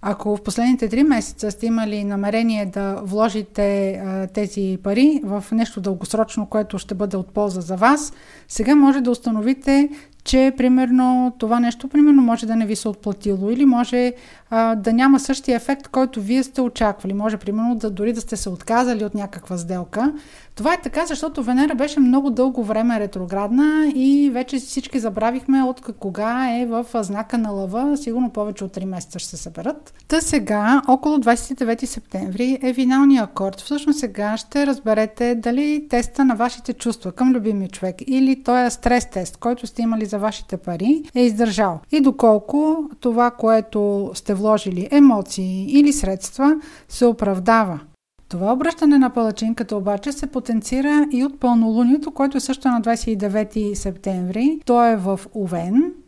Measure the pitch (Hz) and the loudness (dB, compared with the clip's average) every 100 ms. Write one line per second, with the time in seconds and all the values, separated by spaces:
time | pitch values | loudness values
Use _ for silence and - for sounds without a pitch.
0 | 196 196 214 208 208 196 240 247 220 226 | -4 -4 -4 -4 -4 -2 0 2 0 2
1 | 294 254 202 - 214 202 226 226 220 208 | 4 2 -2 -6 -8 -4 -2 -2 -2 -4
2 | 202 202 202 220 233 220 202 190 196 196 | -4 -2 -2 0 0 0 -4 -4 -6 -6
3 | 196 202 220 208 202 - 202 202 196 190 | -6 -2 0 -2 -8 -2 0 0 -2 -4
4 | 196 190 190 202 202 208 190 185 196 202 | -6 -6 -6 -4 -4 -4 -4 -4 -2 2
5 | 277 302 254 202 185 220 226 - 190 185 | 4 2 -2 -6 -4 -2 -2 -4 -6 -6
6 | - 214 220 - 208 214 208 196 - 190 | -4 -2 -2 -2 -4 -4 -4 -6 -8 -6
7 | 202 190 180 - 208 185 170 185 226 294 | -4 -4 -6 -2 -2 -4 -6 0 2 2
8 | 294 - - - _ - 220 294 277 277 | 0 -14 -20 -20 _ -4 2 6 6 4
9 | 247 240 - 220 214 262 - 277 285 294 | 0 -2 -2 -2 -2 -2 2 2 2 -2
10 | - _ - 262 262 269 254 254 254 254 | -20 _ 0 2 2 2 2 2 4 2
11 | 254 254 254 240 220 233 240 240 269 294 | 4 2 0 -2 -2 0 0 -2 -2 4
12 | 294 277 240 233 220 226 220 214 220 202 | 6 8 6 2 0 -2 0 -2 -4 -6
13 | - 196 208 196 196 247 277 240 240 247 | -6 -4 -2 -2 -2 2 4 4 2 0
14 | 247 247 - - _ 226 226 226 196 226 | 0 -2 -16 -20 _ 0 2 0 0 4
15 | 262 277 269 269 - 240 - 277 - - | 6 4 4 -4 0 -2 0 -4 -2 -2
16 | 262 254 202 262 269 - 247 240 220 202 | 0 -2 -2 0 -2 -2 -4 0 -2 0
17 | 190 196 214 214 - 214 226 240 220 190 | -6 -4 -2 -4 -4 -2 0 -2 -4 -2
18 | 208 233 - 220 208 175 - 226 247 233 | -2 -2 -6 -6 -6 -10 -2 0 2 0
19 | 208 208 196 190 - 180 170 180 175 208 | -4 -6 -8 -12 -10 -10 -6 -8 -6 -2
20 | 262 294 - - - - 220 349 311 302 | -2 -2 -12 -20 -20 -6 -2 -2 -4 -4
21 | 330 302 311 294 233 254 294 277 285 302 | -4 -4 -6 -6 -2 0 0 0 -2 2
22 | 254 262 277 233 262 254 214 214 233 233 | 4 4 0 0 0 0 -4 -2 0 0
23 | 202 190 180 196 202 240 302 311 311 285 | -4 -6 -6 -4 -2 2 2 2 0 2
24 | 262 277 285 247 254 277 - - - 277 | 2 4 2 0 -4 -6 -6 -10 -6 -4
25 | 226 202 220 254 262 269 262 254 - 220 | -4 -2 -2 -2 0 2 2 -4 -10 -10
26 | 196 185 214 240 262 233 247 226 240 233 | -10 -4 -4 -2 -2 -2 -2 -4 -4 -4
27 | 202 202 226 240 220 202 190 208 277 285 | -4 -6 -4 -4 -2 -4 -6 -4 -2 -2
28 | 285 233 247 - 208 196 196 190 190 180 | -2 -4 -4 -4 -6 -6 -10 -8 -8 -10
29 | - 180 - 165 - 160 233 302 - - | -12 -12 -12 -12 -14 -8 -8 -8 -12 -20
30 | - 311 320 302 196 208 208 269 269 262 | -2 -2 2 -2 0 0 4 2 4 2
31 | 302 302 233 240 - 269 233 233 262 - | 2 0 2 0 -2 -6 -4 -4 -6 -10
32 | - 190 190 190 247 262 262 247 254 262 | -10 -10 -8 -4 -2 0 -2 0 2 4
33 | 277 269 208 - 196 190 - 285 294 294 | 6 6 2 -4 -6 -6 -6 -4 0 0
34 | 240 196 208 220 - 285 285 269 226 220 | -2 -4 -4 -4 -4 -2 0 0 0 0
35 | 220 - 240 240 233 240 294 302 302 240 | 0 0 -2 0 -2 0 0 -2 0 -2
36 | 240 - 269 226 240 - - 247 233 226 | -2 2 2 2 -2 -4 -10 -6 -4 -6
37 | 185 - 254 254 214 202 190 - 190 185 | -8 0 2 2 0 -2 -4 -6 -8 -8
38 | - 262 262 262 - 247 247 233 - 247 | -2 2 2 2 0 2 2 0 2 2
39 | 240 - 180 - 233 247 233 - 233 226 | 0 -8 -8 -6 -4 -4 -6 -4 -2 -2
40 | 214 208 208 202 - 185 - 170 202 311 | -4 -4 -4 -6 -10 -10 -8 -4 2 0
41 | 302 254 247 208 233 196 202 165 - 302 | 0 2 2 4 0 2 0 -2 -2 2
42 | 269 269 233 214 214 285 311 320 302 - | 4 4 4 4 2 0 2 0 -4 -4
43 | 247 233 240 233 220 220 220 214 202 202 | -2 2 0 2 2 2 2 -2 -2 -2
44 | 190 185 - 196 214 214 202 180 190 285 | -4 -10 -6 -2 2 0 0 -6 0 6
45 | 277 220 190 - 185 190 196 277 294 285 | 6 6 -2 -6 -6 -4 2 4 4 2
46 | 196 190 - - 277 311 - - _ - | -2 -4 -8 0 2 2 -2 -20 _ 0
47 | 240 233 202 190 180 226 208 160 147 _ | 2 2 -2 0 2 2 2 -4 -12 _
48 | _ _ _ 175 196 254 311 330 311 285 | _ _ _ -4 -2 0 -2 2 4 6
49 | 254 247 220 214 220 226 196 208 196 202 | 4 2 -2 -2 -4 -4 -4 -4 -2 -4
50 | 202 285 277 262 247 226 214 254 277 294 | -4 -6 -6 -6 -2 -4 -2 -2 2 2
51 | 294 262 269 269 254 240 226 220 240 285 | 2 0 -2 -2 2 2 2 2 4 2
52 | 294 - 277 277 - 269 269 240 226 233 | 0 -2 -2 0 -4 -2 0 0 0 -2
53 | - 214 202 202 214 214 208 202 202 185 | -2 -2 -2 -2 -2 -4 -4 -4 -6 -6
54 | - 185 180 190 262 311 - 240 240 220 | -6 -4 -4 0 0 0 0 4 4 2
55 | 185 190 - 220 190 170 170 226 349 359 | 0 -4 -6 -8 -6 -4 0 2 2 -2